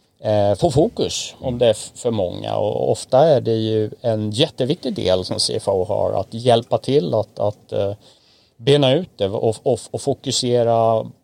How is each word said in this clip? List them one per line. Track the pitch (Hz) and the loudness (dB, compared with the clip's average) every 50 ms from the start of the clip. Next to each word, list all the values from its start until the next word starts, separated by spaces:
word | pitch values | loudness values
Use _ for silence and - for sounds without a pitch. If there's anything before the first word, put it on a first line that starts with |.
| _ _ _ _ - | _ _ _ _ -4
eh, | 107 107 104 101 101 104 - | 0 0 2 2 2 0 2
få | - 127 | 0 0
fokus | 117 143 165 233 - - - - - - - - - - | 2 2 2 0 0 -4 -4 -4 -4 -8 -10 -10 -12 -10
om | - 135 120 120 | -8 -6 -2 2
det | 123 | 2
är | 117 | 2
f-, | 107 - - - - | 2 2 -2 -16 -14
för | - - 123 | -6 -4 -4
många. | 113 107 92 87 95 101 104 53 53 | -2 -2 -2 -4 -4 -6 -6 -4 -4
Och | 52 104 104 - - 131 - | -2 -2 -2 -2 -2 0 -2
ofta | 117 - - - - 127 151 | -2 -2 -2 0 4 4 6
är | 165 147 123 | 6 4 2
det | 110 117 113 | 2 0 -2
ju | 113 110 110 110 110 107 104 - - | 0 0 0 0 0 -2 -2 -6 -6
en | - 120 110 110 107 107 | -4 -2 -2 -2 -2 -4
jätteviktig | 104 107 147 - - - 131 120 160 - - 262 208 | 0 0 0 0 0 -4 -2 -2 -2 -4 -4 -8 -6
del | 113 107 90 92 92 92 | -2 0 2 2 2 0
som | - - - | -2 -4 -4
C | - - 117 | -4 -2 -4
F | 110 - - | -4 -2 0
O | 98 95 92 | 0 0 0
har, | 95 101 104 98 95 104 104 | -2 -2 -2 -2 -2 -2 -2
att | 98 - - | -4 -6 -8
hjälpa | 113 117 127 117 117 120 - 123 113 | -4 2 2 2 2 2 0 -4 -4
till | - - 131 147 175 151 113 | 0 2 0 2 2 2 0
att, | 110 104 - - - | -2 -2 -4 -4 -4
att, | 104 104 - _ _ - 113 | -4 -4 -4 _ _ -8 -4
eh, | 110 101 98 101 - _ - _ _ _ _ _ _ _ _ _ - | -2 -2 -2 -4 -8 _ -20 _ _ _ _ _ _ _ _ _ -4
bena | 117 123 143 147 143 131 131 | 2 2 4 4 4 4 2
ut | 156 185 - _ | 2 -2 -4 _
det | - 101 95 | -4 -4 -2
och, | 101 - - 117 110 - - | -2 0 0 -2 -2 -2 -2
och, | 135 123 110 - - | -2 -2 -2 -4 -8
och | - 110 | -10 -8
fokusera | - 143 135 - - 139 120 - - 123 120 120 117 117 117 113 113 113 113 110 113 117 - _ | -4 -4 -4 -4 -4 -4 -4 -2 0 0 2 2 2 4 4 4 4 4 2 2 0 -4 -12 _